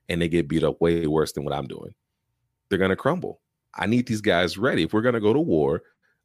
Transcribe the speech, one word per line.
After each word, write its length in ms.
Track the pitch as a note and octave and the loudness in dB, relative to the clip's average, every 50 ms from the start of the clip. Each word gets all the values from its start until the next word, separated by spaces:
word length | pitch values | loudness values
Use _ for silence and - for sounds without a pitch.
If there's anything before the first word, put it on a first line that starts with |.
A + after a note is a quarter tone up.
| _ - | _ -6
and 100 | F2 E2 | -2 -2
they 80 | E2+ E2+ | 0 0
get 200 | D#2+ E2+ D#2+ C#2+ | 2 0 0 2
beat 160 | D#2+ D#2+ D2+ | 0 0 2
up 180 | D2 C2+ - | 0 0 2
way 240 | E2 E2+ E2+ E2+ E2+ | 2 2 2 2 0
worse 280 | D2+ D2+ D#2 D2+ D2 - | 0 0 0 0 0 -2
than 100 | D2+ C#2+ | -8 -6
what 100 | D2 C#2+ | -4 -4
I'm 140 | C#2+ C#2 C2 | -6 -6 -8
doing? 260 | - - - G1+ - _ _ _ _ _ _ _ _ _ _ _ _ _ _ - | -10 -14 -14 -18 -18 _ _ _ _ _ _ _ _ _ _ _ _ _ _ -2
They're 100 | G2+ F2+ | 0 2
gonna 160 | F#2+ F#2+ A2+ | 2 2 0
crumble. 460 | - - C3+ E3 F#3 - - - _ _ _ _ _ _ _ - | 0 0 -2 -2 -2 -4 -10 -12 _ _ _ _ _ _ _ -8
I 100 | - - | -6 -2
need 220 | G2 A2+ B2 B2 - | 0 0 0 0 0
these 140 | A2+ G#2+ | -4 -2
guys 360 | G#2 G#2 F2+ E2+ F2+ E2+ E2 F#2+ | 0 2 2 2 2 0 -2 -2
ready. 240 | G#2 C3+ - - E2 | -2 0 0 0 0
If 100 | D#2 - | 0 0
we're 100 | G#2+ A2+ | 0 0
gonna 160 | B2+ A#2+ A#2 | 0 0 2
go 140 | G#2 G#2 A2+ | 2 2 2
to 60 | C#3+ | 2
war, 440 | E3 D#3+ F#2 D#2 D2 C#2 D2+ - - _ _ _ _ _ _ _ _ | 2 2 2 2 2 2 0 -2 -4 _ _ _ _ _ _ _ _